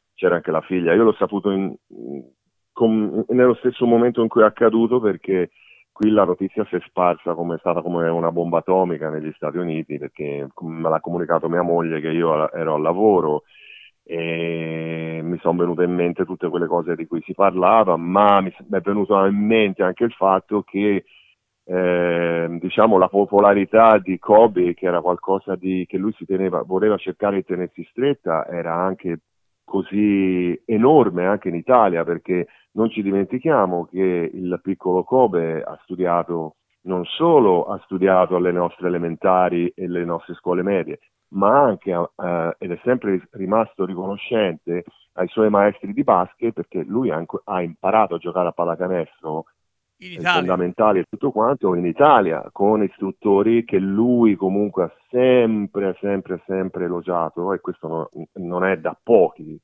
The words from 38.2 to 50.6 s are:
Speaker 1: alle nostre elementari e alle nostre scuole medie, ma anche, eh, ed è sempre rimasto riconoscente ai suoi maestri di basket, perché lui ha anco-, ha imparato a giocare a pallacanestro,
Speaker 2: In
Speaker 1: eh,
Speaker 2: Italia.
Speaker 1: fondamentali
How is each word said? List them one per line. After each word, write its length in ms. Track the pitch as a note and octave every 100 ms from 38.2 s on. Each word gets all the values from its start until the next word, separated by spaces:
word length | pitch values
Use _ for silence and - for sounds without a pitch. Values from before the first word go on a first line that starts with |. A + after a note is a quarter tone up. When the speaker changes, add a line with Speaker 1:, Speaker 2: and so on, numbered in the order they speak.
| F2 F2+
Speaker 1:
alle 160 | F2+
nostre 360 | F2 F2 - F2+
elementari 800 | F2 E2+ E2 G2 F#2 F#2 F2 F2
e 100 | - F#2
alle 180 | F2
nostre 300 | F2 E2+ -
scuole 280 | F2 - F2+
medie, 360 | F#2 G2 D2+ - _ _ _
ma 340 | G2 G2 C3+
anche, 280 | C#3 F#2+ -
eh, 640 | F2 F2 - F2+ F2 E2 -
ed 120 | F#2
è 80 | F2
sempre 420 | - B2+ G#2+ F#2+ -
rimasto 520 | G#2 F#2+ A2 A2+ -
riconoscente 1000 | F#2 F2+ F#2+ G2+ - A2+ G2+ D#2+ - F2 - - _
ai 140 | - F2
suoi 220 | - A2
maestri 420 | G#2 G#2 G2+ G2
di 120 | G#2+
basket, 480 | C3+ F#2+ F#2 - A#2
perché 300 | - F2 F#2
lui 260 | E2 G#2+ B2+
ha 60 | D#2
anco-, 260 | E2+ -
ha 180 | - F#2+
imparato 540 | F2 E2 F#2+ G#2+ G#2 E2+
a 20 |
giocare 300 | F2 E2+ F2
a 40 |
pallacanestro, 960 | - F2 E2+ F2+ F2+ D#2 _ D#2+ D#2 - _ _ _ _ _
Speaker 2:
In 120 | F3+
Speaker 1:
eh, 40 |
Speaker 2:
Italia. 180 | E3+ E3
Speaker 1:
fondamentali 640 | E3+ - F2+